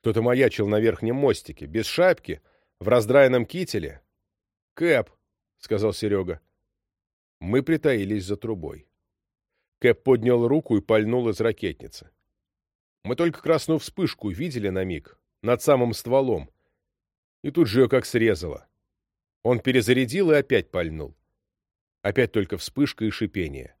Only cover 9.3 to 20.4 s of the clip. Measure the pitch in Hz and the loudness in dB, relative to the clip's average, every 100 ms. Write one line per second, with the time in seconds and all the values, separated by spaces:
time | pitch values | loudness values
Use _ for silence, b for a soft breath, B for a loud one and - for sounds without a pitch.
9.3 | _ _ _ _ _ 123 113 - 127 113 | _ _ _ _ _ 0 2 2 2 4
10.3 | 120 117 147 - 107 - 110 110 123 117 | 2 2 0 0 -2 2 2 2 -2 -2
11.3 | 101 113 107 95 78 - - - _ _ | -2 -2 -2 -8 -10 -16 -20 -20 _ _
12.3 | _ _ _ _ _ _ _ - 123 170 | _ _ _ _ _ _ _ -10 -2 -2
13.3 | - - 160 - 160 - - 180 - 104 | -2 0 0 0 -4 -4 -4 -4 -4 -8
14.3 | 87 170 123 101 95 95 87 - _ _ | -6 -8 -4 -4 -2 -4 -6 -10 _ _
15.3 | _ 107 120 - 139 120 110 - 127 135 | _ -2 0 2 2 2 -2 -2 0 0
16.3 | 95 71 _ _ _ _ _ _ _ _ | -2 -6 _ _ _ _ _ _ _ _
17.3 | _ 143 143 143 107 123 131 - 120 113 | _ -6 0 2 4 4 4 0 0 2
18.3 | 92 82 69 _ _ _ _ _ _ _ | 0 -4 -12 _ _ _ _ _ _ _
19.3 | _ 117 123 - 127 113 127 127 151 185 | _ -2 0 2 0 4 2 2 0 2
20.3 | 147 | 2